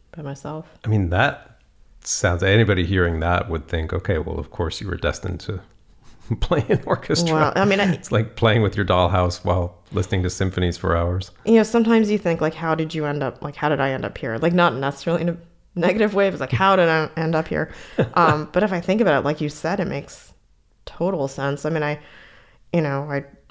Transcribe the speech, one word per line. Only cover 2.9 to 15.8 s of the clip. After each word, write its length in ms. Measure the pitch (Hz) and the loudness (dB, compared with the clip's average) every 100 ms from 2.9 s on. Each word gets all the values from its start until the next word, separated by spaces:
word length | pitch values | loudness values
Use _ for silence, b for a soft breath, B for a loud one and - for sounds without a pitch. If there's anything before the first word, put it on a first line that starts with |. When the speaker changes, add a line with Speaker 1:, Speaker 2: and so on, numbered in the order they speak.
| 95 87 80 | 2 2 2
Speaker 2:
that 280 | 85 90 - | 0 0 0
would 200 | 80 - | -6 -4
think, 240 | 82 80 | -4 -2
"Okay, 260 | 85 - 82 | -4 -2 -2
well, 200 | 80 80 | -2 -6
of 120 | 73 | -8
course 300 | - 80 - | -6 -6 -6
you 80 | 101 | -6
were 80 | 80 | -4
destined 440 | 76 - - 85 | -4 -4 -6 -6
to 200 | - 98 - _ _ - | -8 -10 -10 _ _ -20
<laughs> 400 | - - - 117 | -20 -16 -6 -2
play 240 | - 160 - | 0 0 2
in 140 | - | 0
orchestra." 500 | - - - 160 170 | 0 -4 0 0 2
Speaker 1:
Well, 180 | 156 151 - | 2 2 2
I 80 | |
mean, 160 | 202 196 | 2 2
I 120 | 196 | 2
Speaker 2:
It's 200 | 151 - | 0 0
like 240 | 117 110 - | 0 0 0
playing 260 | 113 107 | 2 4
with 140 | 101 104 | 2 2
your 80 | 95 | 2
dollhouse 580 | 90 87 92 90 - | 4 4 4 2 0
while 320 | - 90 87 - _ | 0 0 -2 -8 _
listening 300 | 95 92 95 | -4 -2 0
to 80 | 92 | -2
symphonies 460 | - 95 90 90 85 | -2 -2 0 0 0
for 180 | 87 85 | 0 0
hours. 340 | 85 90 - - | 0 -2 -6 -6
Speaker 1:
You 100 | - 226 | 4 4
know, 60 | |
sometimes 460 | 220 233 220 226 208 | 6 2 4 4 2
you 80 | 214 | 0
think, 220 | 175 165 | 0 0
like, 140 | 160 | -2
"How 200 | 160 165 | -2 -2
did 200 | 160 160 | -2 -2
you 100 | 160 147 | -4 -4
end 160 | 147 | -2
up, 200 | 135 - | -4 -6
like, 140 | 147 - | -12 -4
how 120 | 151 | -2
did 120 | 143 | 0
I 100 | 135 | 0
end 140 | 131 | -2
up 120 | - - | -6 -8
here?" 220 | 127 113 | -6 -2
Like, 140 | 165 | 0
not 200 | 180 269 | 4 2
necessarily 480 | 120 139 - - 170 | 2 -4 -4 -2 -2
in 60 | 175 | -2
a 60 | 170 - _ _ | -6 -12 _ _
negative 400 | 175 | -2